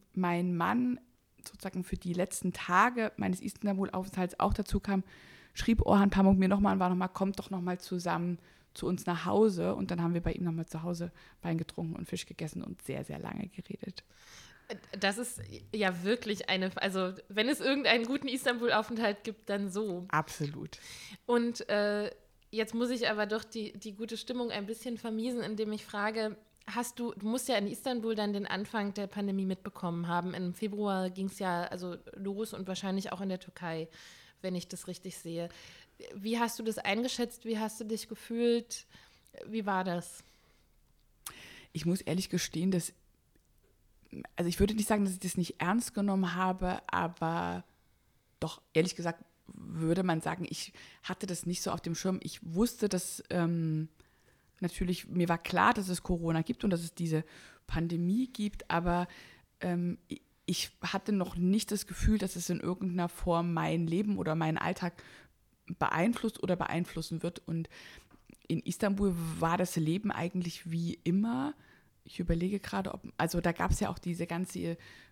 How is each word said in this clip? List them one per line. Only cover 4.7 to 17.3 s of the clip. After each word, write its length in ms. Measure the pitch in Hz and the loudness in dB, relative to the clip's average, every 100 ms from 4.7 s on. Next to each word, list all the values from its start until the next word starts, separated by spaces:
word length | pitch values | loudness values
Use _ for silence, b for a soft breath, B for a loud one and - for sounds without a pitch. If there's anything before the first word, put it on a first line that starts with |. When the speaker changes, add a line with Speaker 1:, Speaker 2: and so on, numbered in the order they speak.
| 202 | 0
Speaker 1:
kam, 240 | - 196 - B B B B | 2 0 0 B B B B
schrieb 260 | - - 226 | -2 2 4
Orhan 280 | - 202 202 | 6 8 8
Pamuk 260 | 196 190 190 | 8 8 8
mir 120 | 185 | 6
nochmal 260 | 196 196 | 6 4
und 60 | 190 | 4
war 80 | 180 | 4
nochmal, 200 | 180 185 | 2 0
„Kommt 300 | - 196 196 | 0 0 0
doch 120 | - | -6
nochmal 280 | 185 180 180 | -4 -4 -4
zusammen 600 | - 180 175 165 175 175 b b b | -4 -4 -2 0 0 -4 b b b
zu 120 | - - | -6 -2
uns 200 | 180 - | 0 0
nach 200 | 165 175 | -2 2
Hause.“ 500 | 202 220 180 175 196 | 6 6 4 0 0
Und 160 | 190 | -2
dann 100 | 170 | 0
haben 100 | 170 | 0
wir 100 | 170 | 0
bei 100 | - | 0
ihm 100 | - | 0
nochmal 240 | 175 165 160 | -2 -2 -4
zu 160 | 160 | -6
Hause 300 | 170 170 170 B B B | -6 -4 -6 B B B
Wein 160 | 175 165 | -4 -2
getrunken 380 | 160 - 165 | -2 -6 -6
und 140 | - - | -6 -6
Fisch 180 | 180 - | -8 -8
gegessen 360 | - 156 180 | -8 -8 -8
und 180 | - 175 | -8 -10
sehr, 220 | - 135 | -8 -8
sehr 160 | 139 - | -6 -8
lange 260 | - - - | -6 -6 -8
geredet. 560 | - - - - - - B B B B B - 226 - 196 | -10 -12 -10 -10 -12 -18 B B B B B -12 -12 -10 0
Speaker 2:
Das 200 | 196 202 | 0 0
ist 220 | 240 - - - - | -4 -6 -12 -14 -8
ja 300 | 220 190 180 | 0 2 2
wirklich 460 | 185 240 226 208 - | 2 2 2 -2 0
eine, 220 | 190 185 190 | 2 2 2
also 360 | 196 190 185 190 | 0 2 0 -2
wenn 200 | - | -4